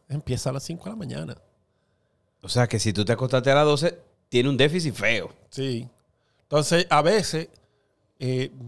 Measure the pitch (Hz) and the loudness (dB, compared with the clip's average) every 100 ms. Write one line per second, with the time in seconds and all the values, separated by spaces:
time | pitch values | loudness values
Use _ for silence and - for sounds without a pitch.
0 | _ 143 - 123 139 135 - 170 190 220 | _ -8 -4 -4 -2 -6 -8 -12 -12 -10
1 | 147 127 160 - _ _ _ _ _ _ | -10 -10 -10 -14 _ _ _ _ _ _
2 | _ _ _ _ 92 123 120 113 110 95 | _ _ _ _ -4 0 0 0 -2 0
3 | 101 117 127 135 127 139 151 147 170 170 | 0 0 0 0 2 4 4 2 0 -4
4 | - _ _ 123 131 131 147 175 160 101 | -16 _ _ 2 2 4 2 2 -4 -2
5 | 101 113 85 - _ - 135 120 123 _ | 0 0 -4 -14 _ -8 -6 -6 -8 _
6 | _ _ _ _ _ 147 147 170 175 151 | _ _ _ _ _ 0 2 2 4 4
7 | 156 214 - 160 160 _ _ _ _ _ | 4 4 2 -4 -8 _ _ _ _ _
8 | _ _ 131 127 131 131 | _ _ -4 -2 -4 -8